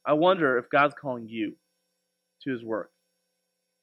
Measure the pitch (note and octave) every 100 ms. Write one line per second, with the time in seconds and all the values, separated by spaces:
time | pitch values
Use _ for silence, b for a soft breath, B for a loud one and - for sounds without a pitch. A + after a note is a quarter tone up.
0 | - D3+ F3+ F#3+ C#3+ B2 - C#3+ D3 -
1 | C#3+ B2 A2 A2+ G#2 - _ _ _ _
2 | _ _ _ _ C#3+ B2 A2+ G#2+ - _
3 | _ _ _ _ _ _ _ _